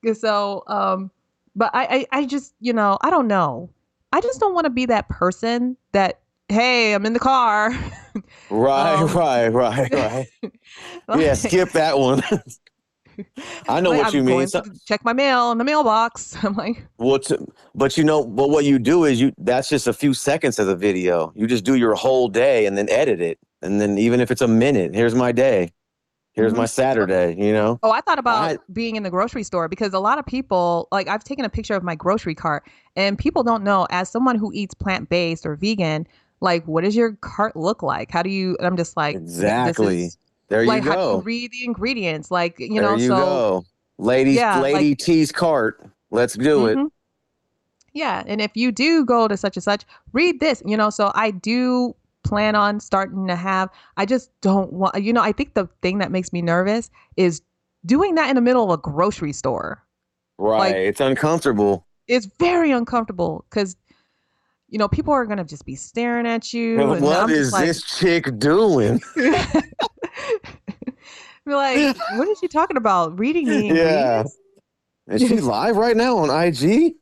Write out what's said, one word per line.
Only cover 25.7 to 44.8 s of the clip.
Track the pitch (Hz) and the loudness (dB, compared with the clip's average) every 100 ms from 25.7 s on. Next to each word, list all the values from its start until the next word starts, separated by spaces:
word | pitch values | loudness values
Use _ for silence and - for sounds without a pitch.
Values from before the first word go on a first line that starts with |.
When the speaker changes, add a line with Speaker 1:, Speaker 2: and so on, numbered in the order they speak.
| _ _ _ _ _ _ - | _ _ _ _ _ _ 0
Speaker 2:
Here's | 110 | 0
my | 113 | 2
Speaker 1:
Mm-hmm. | 117 | -2
Speaker 2:
Saturday, | - 131 123 98 92 87 85 | 0 0 2 2 2 0 0
you | 104 | 0
know? | 107 107 120 | 2 0 0
Speaker 1:
Oh, | 220 | 0
I | 226 | 0
thought | - 311 | 0 -2
about | 247 226 208 | 0 0 0
Speaker 2:
I | 156 _ | -4 _
Speaker 1:
being | 185 233 220 | -8 -6 -4
in | |
the | 202 | -4
grocery | 180 226 262 | -2 -2 -4
store | 214 180 165 | -6 -4 -4
because | 185 214 | -4 -4
a | 190 | -2
lot | 202 277 | 0 -2
of | 277 | -4
people, | 254 262 185 175 170 - | -8 -2 0 2 0 -2
like, | 196 185 | -4 -2
I've | 208 | -6
taken | - 285 | -6 -6
a | 240 | -6
picture | 226 220 | -6 -4
of | 202 | -4
my | 175 | -4
grocery | 165 180 214 180 | -4 -2 -2 -2
cart, | 160 170 147 - _ _ - | -6 -4 -4 -8 _ _ -2
and | 196 202 | -2 0
people | 285 - | -2 0
don't | 233 226 | 0 0
know, | 202 196 180 | 2 0 0
as | 180 185 | -4 -4
someone | 226 254 233 | -2 0 0
who | 208 | -2
eats | - 196 | -6 -8
plant-based | - - 185 - 175 170 165 | -8 -4 -4 -2 0 0 -4
or | 160 147 | -6 -4
vegan, | 196 220 170 151 160 _ _ _ | -4 -2 -2 -2 -6 _ _ _
like, | 190 170 160 | -2 -2 -2
what | 160 | -2
does | 180 214 | 0 2
your | 233 208 | 0 -2
cart | - - 185 - | -16 -4 -4 -2
look | 165 220 | -4 -2
like? | 151 - - | -4 -4 -4
How | 170 | -4
do | 180 | -2
you, | 196 185 180 | -2 -2 -2
and | 180 | -2
I'm | 180 | -2
just | 165 - | -4 -4
like, | 151 98 | -4 -4
"This | |
Speaker 2:
Exactly. | 82 85 101 113 147 165 107 90 | -10 -4 -2 0 -2 0 0 0
Speaker 1:
is," | 87 - _ _ _ | -4 -10 _ _ _
Speaker 2:
There | 107 | 0
you | 117 | 2
Speaker 1:
like, | 214 | 0
how | - 190 | 0 0
do | |
you | 170 147 | 0 -2
Speaker 2:
go. | |
Speaker 1:
read | 185 233 240 | -2 -8 -8
the | 247 | -10
ingredients? | 247 214 214 262 185 156 151 | -8 -4 -4 -4 -4 -6 -4
Like, | 180 175 170 | -2 -4 -6
you | 123 | -6
Speaker 2:
There | 214 | -2
Speaker 1:
know, | 104 107 | 0 0
Speaker 2:
you | 123 | 2
Speaker 1:
so | 127 | 2
Speaker 2:
go. | 185 139 113 92 90 _ _ _ | 2 0 0 0 -4 _ _ _
Lady, | 107 127 135 | 0 2 4
Speaker 1:
Yeah, | 139 233 190 | 4 2 2
Speaker 2:
Lady | 135 147 | 2 2